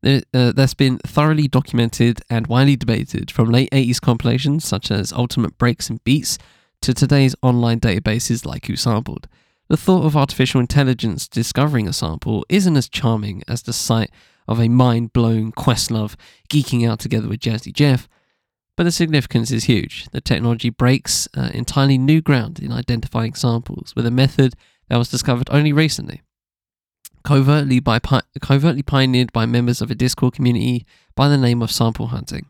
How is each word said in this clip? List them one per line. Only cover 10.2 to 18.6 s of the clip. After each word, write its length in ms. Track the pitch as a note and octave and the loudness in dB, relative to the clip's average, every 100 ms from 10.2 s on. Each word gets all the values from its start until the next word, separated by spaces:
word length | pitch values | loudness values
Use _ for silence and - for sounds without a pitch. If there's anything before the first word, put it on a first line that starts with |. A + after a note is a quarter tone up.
| C3+ - - C3+ | 0 0 0 2
intelligence 640 | B2 C#3+ C3+ B2 A#2 E2+ - | 2 2 2 0 -4 -6 -6
discovering 600 | - A2+ - D3 C3+ G2+ | -6 -4 0 0 0 -2
a 60 | |
sample 520 | - E2 D#2+ - G#2+ - | -4 -6 -6 -4 -4 -2
isn't 300 | G#3 F3+ D3 | 0 2 0
as 100 | A#2+ | -2
charming 540 | - B2 A2+ G2+ F#2+ - | -4 -2 -2 -4 -10 -8
as 160 | A#2 | -8
the 100 | - | -6
sight 380 | A#2 - A2+ A2 _ _ _ - | -8 -2 -2 -2 _ _ _ -6
of 120 | A2+ | 0
a 100 | A2+ | 2
mind-blown 800 | B2 B2 A#2 A#2 - A2+ A2+ A2 | 4 4 2 -2 0 2 0 -2
Questlove 600 | - - A#2+ - A2+ G#2+ - - _ _ | -4 -2 -2 -2 -4 -6 -10 -20 _ _
geeking 400 | D3 C3 B2 A#2 | -2 0 0 0
out 120 | A2 | -2
together 280 | - A#2+ G#2+ | -4 -4 -4
with 120 | A2 | -6
Jazzy 340 | - A2 - | -4 -6 -8
Jeff, 340 | - C#3+ B2+ - _ _ _ _ _ | 0 2 2 -2 _ _ _ _ _